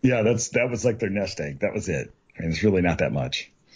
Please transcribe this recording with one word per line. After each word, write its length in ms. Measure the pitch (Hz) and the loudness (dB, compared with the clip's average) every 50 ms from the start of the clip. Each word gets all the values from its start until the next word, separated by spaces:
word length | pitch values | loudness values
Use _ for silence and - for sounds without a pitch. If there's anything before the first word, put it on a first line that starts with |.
Yeah, 200 | - 127 127 117 | 4 4 2 4
that's, 280 | 107 113 120 113 - - | 4 4 4 2 0 0
that 200 | - 120 120 123 | 0 0 0 0
was, 140 | 120 110 - | -2 0 0
like, 160 | 123 110 117 | 0 0 0
their 100 | 113 98 | -2 -2
nest 300 | 98 104 98 92 - - | 0 -2 -2 -4 -4 -6
egg. 180 | 76 73 71 69 | -8 -8 -4 -2
That 120 | - 104 - | -4 -2 -2
was 140 | 107 82 92 | -2 -4 -2
it. 240 | 80 67 60 - - _ _ _ _ - | -4 -4 -4 -8 -14 _ _ _ _ -8
I 40 | |
mean, 100 | 85 82 | -4 -4
it's 100 | 80 80 | -2 2
really 200 | 95 107 95 92 | 2 2 4 4
not 160 | 87 87 80 - | 4 2 2 2
that 120 | 82 69 | 0 0
much. 380 | - 71 64 65 - - - - _ _ _ _ - | 0 -2 -4 -4 -6 -8 -8 -10 _ _ _ _ -20